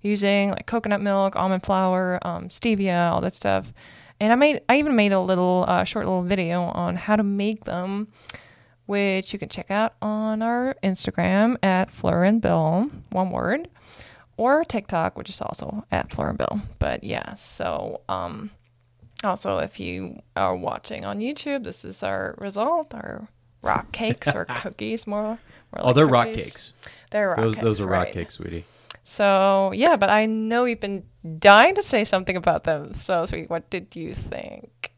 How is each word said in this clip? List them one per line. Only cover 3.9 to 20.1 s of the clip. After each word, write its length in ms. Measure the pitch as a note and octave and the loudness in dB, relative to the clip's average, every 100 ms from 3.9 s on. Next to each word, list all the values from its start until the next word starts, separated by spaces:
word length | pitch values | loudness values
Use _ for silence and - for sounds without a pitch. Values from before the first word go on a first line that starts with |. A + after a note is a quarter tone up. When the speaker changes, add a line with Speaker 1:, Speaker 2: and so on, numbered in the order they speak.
| - - _ | -20 -20 _
Speaker 1:
And 140 | G#3+ | 2
I 20 | |
made, 260 | B3 D4 C#4+ - | 4 4 2 2
I 100 | C4+ | 2
even 180 | D4+ A#3+ | 4 4
made 160 | G#3 | 4
a 80 | G3 | 2
little, 440 | F#3 F#3 F3+ F3+ - | 2 2 4 2 2
uh, 160 | F3+ | 2
short 200 | F#3 A3 F#3 | 0 -2 -2
little 160 | F#3 | -2
video 400 | F3 G3 E3+ F3 | 0 0 0 -2
on 320 | F3 - F3 F3+ | -2 -2 -4 -4
how 180 | - G#3+ | 0 2
to 60 | |
make 420 | G3+ G3+ G3+ G#3 | 2 0 -2 -4
them, 440 | - F3 F#3 G3+ G#3 _ - - - _ _ _ - | -6 -6 -4 -6 -8 _ -14 -14 -20 _ _ _ -4
which 460 | G3+ G3+ F#3+ F#3+ | 0 0 0 -4
you 60 | G3+ | -10
can 100 | - | -10
check 220 | - - | -10 -4
out 240 | G3+ A3 _ | -2 -2 _
on 400 | G#3+ G#3+ A3 A3 | -6 -2 -2 -2
our 320 | A3+ A#3+ B3+ - | 0 0 -2 -2
Instagram 760 | G3 F#3+ - - F3+ F#3+ A3+ B3+ | -2 -2 -4 0 2 4 4 4
at 280 | G3 F#3 F#3+ | 2 2 0
Fleur 340 | - F3+ E3+ | -2 0 4
and 160 | F#3 A3+ | 4 4
Bill, 500 | G3 E3+ D#3 E3+ C#4 - - | 2 2 2 2 -2 -6 -6
one 200 | F#3 F#3+ | -2 -2
word, 380 | B1 G#2 C4+ F4 _ - - - - _ - | -2 -2 -2 -4 _ -20 -20 -20 -20 _ -2
or 280 | A#3 D4 | 2 4
TikTok, 520 | E4 A3+ G3 F3+ F#3 - | 2 -4 -2 -2 -2 -4
which 120 | - | -14
is 120 | - | -8
also 440 | - - - G#3 - | -8 -8 -8 -10 -4
at 200 | - - | -6 -4
Fleur 180 | - - | -4 -4
and 80 | - | -2
Bill. 220 | - G#3 - - | -2 -4 -8 -4
But 260 | - B1+ | -2 -2
yeah, 300 | G3+ - - | -6 -6 -8
so, 680 | - - - F2+ D#2 - - - | -14 -16 -8 -4 -4 -6 -10 -6
um, 420 | F#2 F2 G#2 G3+ - _ _ _ _ - - | -6 -6 -10 -14 -16 _ _ _ _ -16 -6
also, 340 | G#3 F#3+ F#3+ F#3+ | -4 -4 -4 -4
if 200 | - - | -4 -8
you 400 | - F#2 F#2 | -10 -8 -10